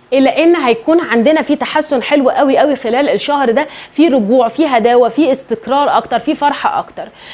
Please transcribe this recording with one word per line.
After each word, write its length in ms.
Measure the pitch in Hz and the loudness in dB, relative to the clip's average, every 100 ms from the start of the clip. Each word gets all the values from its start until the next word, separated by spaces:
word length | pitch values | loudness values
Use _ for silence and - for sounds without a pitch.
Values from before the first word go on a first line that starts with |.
| - | -2
الا 300 | 269 269 - | 0 2 2
ان 140 | 330 349 | 0 2
هيكون 440 | 254 233 302 339 | 0 -2 0 0
عندنا 420 | - 233 226 311 | 0 0 2 2
في 140 | - 294 | 0 -4
تحسن 460 | - 311 302 269 | -2 -2 -2 -4
حلو 280 | 208 294 254 | 0 0 2
قوي 280 | - 277 269 | 2 2 2
قوي 180 | 277 262 | 2 0
خلال 320 | 226 240 285 | -2 -2 0
الشهر 420 | 196 - 285 262 | -2 -2 -2 0
ده، 160 | 226 - - - | 0 -2 -8 -6
في 180 | - 330 | 0 2
رجوع، 400 | 254 196 262 226 | 2 2 2 2
في 180 | 254 311 | 0 0
هداوه، 420 | 247 233 240 233 | 2 2 2 2
في 240 | 233 302 | 2 0
استقرار 640 | 262 - 220 - 269 277 202 | 0 -4 -8 -4 -2 0 0
اكتر، 220 | - 240 | -2 -4
في 160 | - | -4
فرحه 440 | 311 294 - - - | -2 -2 -2 -4 -4
اكتر. 300 | - - 160 - - | -8 -12 -16 -18 -20